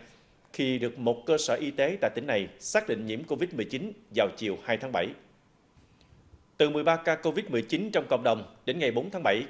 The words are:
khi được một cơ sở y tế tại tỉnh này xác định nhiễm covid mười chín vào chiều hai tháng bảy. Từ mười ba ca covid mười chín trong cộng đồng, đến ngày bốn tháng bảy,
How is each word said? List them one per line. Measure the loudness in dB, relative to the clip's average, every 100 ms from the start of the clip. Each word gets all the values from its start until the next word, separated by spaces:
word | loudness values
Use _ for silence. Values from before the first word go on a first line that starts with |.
| -10 -20 _ _ _
khi | -2 0 0
được | -2 0
một | 0 0 2
cơ | 0
sở | 2
y | 0 -2
tế | 0 0 2
tại | 0 0
tỉnh | 0
này | 0 -2 -6
xác | -2 0 0
định | -2 -2
nhiễm | -6
covid | -4 -4 -2
mười | -4 -4
chín | -4 -6 -10 -2 2
vào | 2 0
chiều | -4 -4
hai | -2 -2
tháng | 0
bảy. | -2 -2 -4 -18 _ _ _ _ _ _ _ _ -20 _ -20 _ 2
Từ | 4
mười | 4
ba | 2 2
ca | 2 0
covid | 0 -2 -2
mười | -2
chín | 0 -2 -2
trong | -2 0
cộng | 2
đồng, | 2 0 -2 -8 -6
đến | -2
ngày | 0
bốn | 0 -2
tháng | 0
bảy, | 2 2 2